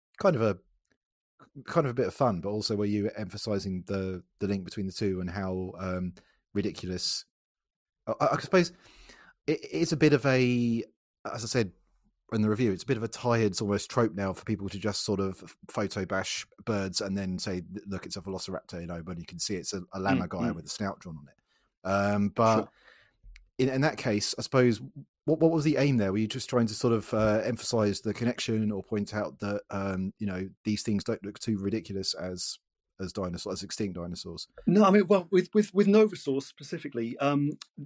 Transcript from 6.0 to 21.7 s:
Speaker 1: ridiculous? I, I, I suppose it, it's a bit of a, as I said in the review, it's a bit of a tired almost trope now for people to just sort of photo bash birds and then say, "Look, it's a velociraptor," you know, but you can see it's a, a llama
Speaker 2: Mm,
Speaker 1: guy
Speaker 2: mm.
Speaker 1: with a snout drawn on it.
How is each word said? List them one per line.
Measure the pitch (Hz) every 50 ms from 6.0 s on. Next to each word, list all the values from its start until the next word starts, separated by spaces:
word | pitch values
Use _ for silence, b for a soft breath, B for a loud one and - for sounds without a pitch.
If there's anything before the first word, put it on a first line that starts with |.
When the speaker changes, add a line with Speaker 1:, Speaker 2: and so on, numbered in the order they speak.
| 92 90 87 b b b b b b _
Speaker 1:
ridiculous? | - 101 92 101 80 - - 90 90 90 - - - - - _ _ _ _ _ _ _ _ _ _ _ _ _ _ _ _
I, | - 113 -
I, | 139 139 120
I | -
suppose | - - - 185 170 - b b b b b b b b b b b b b _ _
it, | - 156 - - -
it's | - 160 170 165
a | 170
bit | 135 156 151
of | 143 135 131
a, | 139 131 127 127 123 123 120 120 120 113 117 - - _ _ _ _ _ _ - 104
as | - 113 110
I |
said | 113 - 127 113 92 - _ _ _ _ _ _ _ _ _ _ _
in | 120 113
the | 107 107
review, | 107 107 127 110
it's | 95 90
a | -
bit | - 135
of | 110 113
a | 110
tired | - - - 123 117 113 110 104 90 -
almost | 110 101 101 98 - -
trope | - 127 117 110 85
now | 98 98 95
for | 92 - -
people | - 110 92 98 95
to | 87 98
just | 92 107 101 - -
sort | - 104 92
of | 98 95 92 - - - - - - -
photo | - - 104 95 - 104 95
bash | 87 101 95 95 - - - - - _ - -
birds | - 110 101 98 95 90 -
and | 107 98 95
then | 101 98 92 92 90
say, | - 107 95 90 85 90 90 101 -
"Look, | 98 98 87 -
it's | - -
a | 101
velociraptor," | 80 98 95 92 - - 92 - - - - 87
you | 85 85
know, | 87 85 82
but | 85 90 85
you | 85
can | - - 85
see | - - 104
it's | 90 - -
a, | - 95 90 -
a | - 98
llama | 92 98 95 90 90
Speaker 2:
Mm, | 87
Speaker 1:
guy | - 90 82 120
Speaker 2:
mm. | 82
Speaker 1:
with | 82 80
a | -
snout | - - 107 98 - -
drawn | - 87 82 73
on | 73 71
it. | _ _ _ _ _ _ _ _